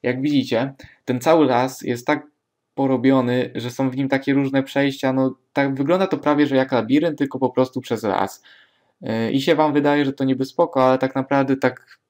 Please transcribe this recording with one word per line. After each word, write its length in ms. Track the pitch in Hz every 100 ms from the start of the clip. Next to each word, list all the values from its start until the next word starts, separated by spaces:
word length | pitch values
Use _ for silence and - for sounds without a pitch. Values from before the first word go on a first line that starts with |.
jak 180 | 127 127
widzicie, 520 | 143 147 120 113 135 - - _
ten 140 | - 127
cały 260 | 160 160
las 360 | 139 123 131 131
jest 260 | - 120 120
tak 200 | 294 - _ _ _ _
porobiony, 760 | - 135 127 131 135 123 127 123
że 160 | 117 120
są 180 | - 135
w 80 | 127
nim 120 | 135
takie 240 | 135 139
różne 300 | 139 135 135
przejścia, 500 | 135 139 139 135 135
no 220 | 131 131 131 _
tak 220 | - 139
wygląda 320 | 135 143 180 190
to 100 | -
prawie, 300 | 151 147 143
że 80 |
jak 160 | 135 131
labirynt, 460 | 123 110 143 165 147
tylko 220 | 139 135
po 100 | 127
prostu 320 | - 127 131
przez 220 | - 110
las. 400 | 107 92 95 - _ - _ _ _ _
Y, 280 | - 113 113
i 100 | 131
się 140 | 139
wam 180 | 151 151
wydaje, 320 | 147 143 147
że 80 | 139
to 100 | 135
niby 220 | 135 131
spoko, 380 | 135 - 170 135
ale 140 | 131 131
tak 180 | -
naprawdę 420 | 135 131 139 135 135
tak 420 | 127 123 _ -